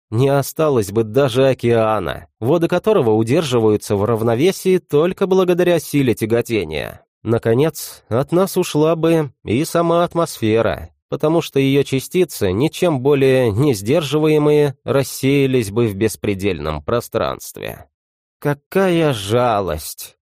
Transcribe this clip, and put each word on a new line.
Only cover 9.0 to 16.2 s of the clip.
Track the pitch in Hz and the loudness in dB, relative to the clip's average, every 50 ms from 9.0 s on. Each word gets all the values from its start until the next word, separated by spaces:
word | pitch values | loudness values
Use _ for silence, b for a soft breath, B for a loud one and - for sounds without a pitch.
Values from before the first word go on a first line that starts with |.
| 160 165 165 160 151 135 - _ - | 2 2 2 2 0 -4 -8 _ -6
и | 92 104 131 160 | -2 -2 -2 -2
сама | - - 165 170 170 170 170 175 | -2 -2 0 0 2 2 0 0
атмосфера, | 165 - 165 165 - - - 110 107 110 113 110 101 - - 80 - _ _ _ _ | 0 -2 -2 -4 -4 -4 -4 0 0 2 2 2 0 -2 -4 -10 -16 _ _ _ _
потому | 143 - - 156 165 170 | -6 -2 0 0 0 0
что | - - - 139 | -2 0 -2 0
её | 135 135 139 143 | 0 2 2 2
частицы, | 135 - 135 131 - - - 180 180 - - - 107 92 | 0 0 -2 -4 -4 -2 -2 0 0 0 -2 -4 -2 -2
ничем | 92 104 143 160 - - 185 175 151 127 | 0 0 -2 -2 0 0 0 0 0 0
более | 123 143 147 135 135 135 131 131 127 113 | 2 2 2 4 4 4 4 4 2 2
не | 95 107 147 151 120 | 2 2 2 2 0
сдерживаемые, | 95 101 110 143 175 151 131 143 156 156 156 151 151 147 147 151 147 147 143 139 - _ | 0 0 0 0 0 0 0 -2 0 2 2 2 4 4 4 4 4 2 0 -2 -6 _
рассеялись | - 120 139 131 - - - - 135 143 143 135 131 131 127 110 98 | -2 -2 -2 -2 -4 -6 -2 0 0 2 2 2 2 0 0 -2 -2
бы | 101 120 120 | -2 -2 -2
в | 107 98 | -2 0
беспредельном | 95 110 107 - - | -2 -2 -2 -2 -4